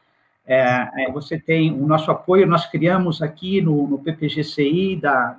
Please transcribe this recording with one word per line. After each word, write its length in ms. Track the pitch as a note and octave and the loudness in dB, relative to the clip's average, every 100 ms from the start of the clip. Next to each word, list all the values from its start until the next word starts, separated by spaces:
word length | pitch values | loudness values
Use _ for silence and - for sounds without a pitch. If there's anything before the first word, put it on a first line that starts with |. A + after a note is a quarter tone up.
| _ _ _ _ - | _ _ _ _ 0
É, 580 | C3 B2 B2 B2 C3+ | 2 2 0 -4 -6
é, 60 | C3 | -6
você 280 | C#3+ C#3+ D#3+ | -6 -8 -8
tem 340 | - D#3+ D#3+ | -2 2 2
o 140 | C3+ D3 | 0 2
nosso 240 | D#3 E3 | 2 2
apoio, 360 | F3+ - F#3 E3+ | -2 2 4 4
nós 200 | F3 - | 2 -2
criamos 560 | D#3 E3 F#3 F3+ D#3+ | -2 0 2 0 -2
aqui 400 | D3+ - F#3 G3 | -6 -6 -2 0
no, 260 | D#3+ D3 C#3+ | 2 2 0
no 100 | C#3 | -2
P 140 | D#3+ | -6
P 160 | D#3 D3 | -6 -4
G 160 | D3+ | -4
C 180 | D3 - | -4 -2
I 340 | C#3+ E3+ F#3+ F3+ | 0 2 0 -2
da, 360 | D3 C3 A#2+ | 0 0 -2